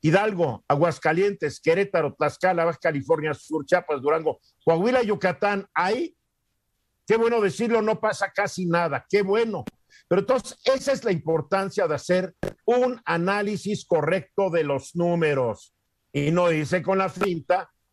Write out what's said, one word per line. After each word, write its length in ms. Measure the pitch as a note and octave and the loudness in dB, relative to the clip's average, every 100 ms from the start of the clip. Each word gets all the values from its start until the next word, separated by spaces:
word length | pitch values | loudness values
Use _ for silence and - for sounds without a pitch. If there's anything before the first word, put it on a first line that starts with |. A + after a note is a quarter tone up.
Hidalgo, 600 | D3+ F3+ G#3+ F#3+ D#3+ A2+ _ | 4 2 2 0 -2 -4 _
Aguascalientes, 920 | C#3+ E3+ D3+ D#3+ E3 G3+ G3 D3 - | 2 2 2 0 2 0 0 -6 -2
Querétaro, 520 | - E3+ G3 F3 D3 | 0 0 2 0 -2
Tlaxcala, 520 | - D3 - F#3 F3 E3 | -2 -4 0 0 2 0
Baja 140 | - | 0
California 520 | E3+ D3 C3+ D#3+ D3+ | -2 -2 0 0 0
Sur, 320 | C#3 - D#3 C#3 | -6 -6 -6 0
Chiapas, 360 | F3+ E3+ C#3+ | 0 0 -2
Durango, 400 | C3+ D#3+ D#3 - _ _ - | 0 0 0 -4 _ _ 0
Coahuila, 360 | E3 G#3+ B3+ | 2 2 2
Yucatán. 640 | A3+ G#3 F#3 F3 G3+ G3+ G3 | 0 0 -2 0 -2 -2 -4
Ahí, 420 | - F3+ A3+ E4+ _ _ _ _ _ _ _ _ _ - | -2 -2 -2 -4 _ _ _ _ _ _ _ _ _ -2
qué 100 | A3 | 2
bueno 240 | A#3 A#3 | 2 2
decirlo, 400 | G3+ - A3+ A3+ | 0 0 0 2
no 180 | G#3+ A3 | 2 0
pasa 320 | G#3+ - G3 | -2 -2 -4
casi 340 | - G3+ - F3+ | -2 -4 -4 -2
nada, 400 | E3+ E3+ C3+ - | 0 0 -4 0
qué 120 | G3+ | 0
bueno. 440 | G3 G#3 A3+ F#3 A#2+ _ _ - _ | 2 0 0 -4 -10 _ _ -20 _
Pero 140 | F3 | -2
entonces, 360 | G3 B3+ - - - | 2 -2 -2 -4 0
esa 260 | C4+ C#4 | 0 0
es 120 | C4+ | -2
la 80 | A#3 | 0
importancia 760 | F3+ D#3 D#3+ D3 F#3+ F#3+ - F3 | -2 0 -2 0 -2 -2 -2 -2
de 80 | D3 | -2
hacer 400 | - F3+ F#3 _ - - - | 0 0 0 _ -12 -6 0
un 360 | A#3+ B3 A#3+ - | 2 2 -2 -4
análisis 800 | E3 F3 G3+ G#3 G#3 G3 G#3+ - | -2 0 0 -2 -4 -4 -6 0
correcto 640 | E3 D3 F#3 - - F#3+ | 0 2 -2 -2 -2 0
de 140 | E3 | 0
los 320 | D3 C#3 - E3+ | 0 -2 -4 -2
números 760 | F3 E3+ D#3 C#3 B2 G#2 - _ _ _ _ | 0 2 0 0 -2 -4 -14 _ _ _ _
y 180 | C#3+ C#3+ | -2 0
no 200 | F3 F3 | 2 2
irse 300 | D#3+ D3+ F3+ | 2 0 -2
con 160 | F3 F#3+ | 0 0
la 120 | F#3+ | 0
finta 600 | - G3 E3+ - F3+ F3 _ _ | -2 -4 -4 0 0 0 _ _